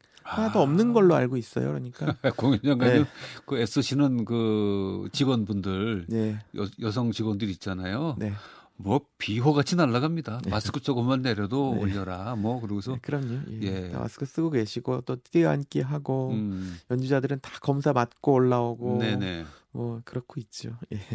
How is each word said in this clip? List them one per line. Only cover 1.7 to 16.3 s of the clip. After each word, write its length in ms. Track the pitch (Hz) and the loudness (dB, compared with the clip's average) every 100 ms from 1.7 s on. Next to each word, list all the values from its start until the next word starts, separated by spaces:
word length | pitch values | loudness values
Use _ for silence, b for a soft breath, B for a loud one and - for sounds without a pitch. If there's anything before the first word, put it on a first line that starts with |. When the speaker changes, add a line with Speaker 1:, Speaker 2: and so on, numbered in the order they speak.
| 147 123 - - | -2 -6 -6 -4
Speaker 2:
<laughs> 300 | - 131 - | 0 -2 2
공연장 420 | 127 110 139 127 | 2 2 2 2
가면 240 | 123 123 | 6 6
Speaker 1:
네. 40 | 143 B B B - | 4 B B B -6
Speaker 2:
그 120 | 127 | -2
애쓰시는 640 | 113 143 - 131 143 123 | 0 0 0 2 2 2
그 840 | 107 117 113 107 104 101 95 95 98 | 0 0 2 2 2 0 -2 -4 -4
직원분들, 960 | - 131 120 101 101 95 95 110 101 87 | 0 2 2 0 -2 -2 -2 -2 -4 -2
Speaker 1:
네. 320 | 113 110 107 - - | -2 -2 -4 -8 -8
Speaker 2:
여-, 100 | 98 - | -8 -4
여성 320 | 110 110 117 | -4 -2 -2
직원들 360 | 104 110 101 107 | -2 -2 -2 -4
있잖아요. 680 | 90 98 92 92 110 165 117 | -6 -6 -6 -4 -4 -4 -4
Speaker 1:
네. 140 | 107 104 B B B - | -6 -6 B B B -8
Speaker 2:
뭐 300 | 95 139 - - | 0 0 0 -10
비호같이 580 | - 110 139 143 - 175 | -4 0 2 2 2 2
날아갑니다. 640 | 143 120 156 165 - 117 | 2 2 0 -2 -6 -6
Speaker 1:
네. 60 | 95 | -2
Speaker 2:
마스크 300 | 104 - 135 | -2 -2 -4
조금만 420 | - 123 120 131 | -2 0 2 2
내려도 520 | 127 104 98 131 135 | 0 -2 -2 0 0
Speaker 1:
네. 80 | 113 | 0
Speaker 2:
올려라. 520 | 101 101 92 90 104 | 0 -2 -4 -6 -6
뭐 260 | 113 104 123 | -2 -2 -2
그러고서. 340 | 107 101 120 | -4 -4 -4
Speaker 1:
네, 40 | 127 | -8
그럼요. 420 | - 143 127 123 - 110 | -6 -4 -4 -6 -8 -6
예. 0 | |
Speaker 2:
예. 260 | 101 92 90 | -4 -4 -6
Speaker 1:
마스크 360 | 65 117 - 139 | -6 -8 -8 -8
쓰고 240 | - 165 | -2 0
계시고 520 | 135 107 123 131 127 | 0 -2 -4 -4 -4
또 120 | - | -4
뛰어앉기 680 | 127 - 170 160 143 143 147 | -8 0 2 4 2 -2 -4
하고 480 | 139 147 139 135 131 | -2 -4 -2 -2 -2